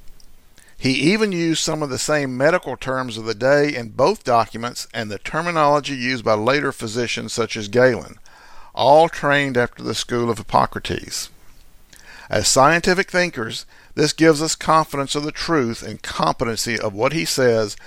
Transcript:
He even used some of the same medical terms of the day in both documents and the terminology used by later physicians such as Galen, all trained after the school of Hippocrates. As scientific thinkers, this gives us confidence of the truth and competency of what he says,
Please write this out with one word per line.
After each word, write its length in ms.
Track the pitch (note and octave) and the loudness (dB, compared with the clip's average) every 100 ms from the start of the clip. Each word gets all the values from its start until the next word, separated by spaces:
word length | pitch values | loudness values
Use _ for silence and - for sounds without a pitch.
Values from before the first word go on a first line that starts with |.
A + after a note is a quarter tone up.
| - - - - - - - - | -16 -16 -20 -20 -20 -20 -20 -4
He 120 | C3 | -2
even 400 | B2+ D3+ G#3+ G#3+ | 2 2 2 0
used 300 | F3 E3 D#3 | 0 0 0
some 200 | E3+ D#3 | -2 -2
of 80 | C#3+ | -4
the 80 | B2+ | -4
same 400 | - D3+ C3+ B2 | 0 0 0 2
medical 400 | D3 F3 D3 A#2+ | 2 2 -2 -8
terms 400 | C3 C3 B2+ A2 | -4 -4 -4 -6
of 80 | A2+ | -6
the 80 | |
day 420 | G#2 C3 D3 D3 B2+ | 0 2 4 2 -2
in 140 | A2+ | -6
both 340 | G#2 D3+ A3 | 0 0 0
documents 640 | C3 A#2 A2 A2+ A#2 - - | 2 2 2 -4 -8 -8 -10
and 160 | A#2 G#2+ | -8 -6
the 80 | G2 | -8
terminology 760 | - D3+ F3 D#3+ D3 D3 C#3+ C3+ | -6 -4 -2 2 4 2 0 -4
used 280 | B2 B2+ | -4 -2
by 100 | A2 | 0
later 380 | G#2+ A2+ C#3+ C#3 | 2 2 0 -2
physicians 640 | - A#2 A#2 A#2 A#2 A2+ | -4 -6 -4 -4 -4 -6
such 240 | - A2 A#2 | -4 -4 -6
as 100 | G2+ | -2
Galen, 500 | A#2+ B2+ G#2 - - - - - - - - | 4 4 4 -6 -16 -20 -20 -20 -18 -10 0
all 340 | B2 D3+ E3 | 6 6 6
trained 480 | - D3 C#3+ C#3 B2 | 2 0 2 2 0
after 240 | A#2 - | -2 -4
the 140 | A#2+ A2 | -6 -6
school 340 | - A#2+ A#2+ | -4 -2 0
of 80 | G#2+ | -2
Hippocrates. 920 | G#2 B2+ B2+ - - - - - - - - - - - - - - - - | 0 2 2 -2 -6 -8 -8 -10 -12 -16 -20 -20 -20 -20 -20 -20 -20 -20 -4
As 180 | G#2+ - | -2 2
scientific 600 | C3+ C#3 E3+ F#3 F3+ F#3 | 4 6 4 2 0 0
thinkers, 560 | F3+ F3 - A2 - - - - - | -2 -2 -4 -8 -10 -14 -20 -8 -2
this 180 | D3+ | -2
gives 260 | - D#3+ D3 | 4 4 4
us 140 | D#3+ | 0
confidence 640 | - E3 D#3+ D3+ C#3 C3+ D3 | -2 2 2 2 -4 -4 -4
of 80 | |
the 80 | D3+ | -6
truth 500 | - - D#3+ A#2 A2+ | -6 0 0 0 -4
and 220 | - - | -10 -12
competency 760 | - - D#3 - A#2 G#2+ A#2+ A2 | -8 -2 -2 0 -4 -4 -4 -4
of 160 | A2 | -4
what 180 | G2 C3 | -2 -2
he 140 | D#3+ D#3+ | -2 -2
says, 500 | - B2 A2+ G#2 - | 2 4 4 0 -6